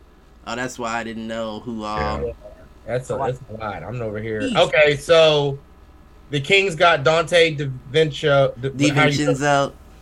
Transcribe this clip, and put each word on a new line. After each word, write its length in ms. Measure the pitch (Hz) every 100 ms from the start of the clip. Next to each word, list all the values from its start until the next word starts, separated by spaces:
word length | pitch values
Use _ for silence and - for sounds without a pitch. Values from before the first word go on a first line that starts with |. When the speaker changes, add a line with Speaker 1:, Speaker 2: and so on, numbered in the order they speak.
| - _ _ - -
Speaker 1:
Oh, 100 | 117
that's 220 | 127 -
why 160 | 117 113
I 60 |
didn't 240 | 113 113 113
know 320 | 113 110 107
who 240 | 117 110
all. 380 | 107 107 104 107 117
Speaker 2:
Yeah. 60 | - - - - - 110
Speaker 3:
That's 240 | 127 131
a, 0 |
Speaker 4:
That's 0 |
a 60 | 107
lot. 100 | 135
Speaker 3:
that's 140 | 135 -
a 20 | 107
lot. 180 | 107 98
I'm 160 | 92 123
over 160 | 110 104
here. 220 | 113 107
Speaker 4:
Jeez. 140 | 127 139
Speaker 3:
Okay, 400 | 175 160 151 143
so 640 | - 165 160 147 143 139 - - - - - - -
the 100 | 143
Kings 340 | 139 196 196
got 300 | 156 170 156
Dante 500 | 147 165 160 170 165 143
DiVincenzo, 1200 | 139 127 123 147 160 - 151 139 135 - 135 135
Di-, 120 | 147
how 180 | 139 147
you 200 | 143 147
Speaker 1:
DiVincenzo. 440 | 131 143 143 139 - - -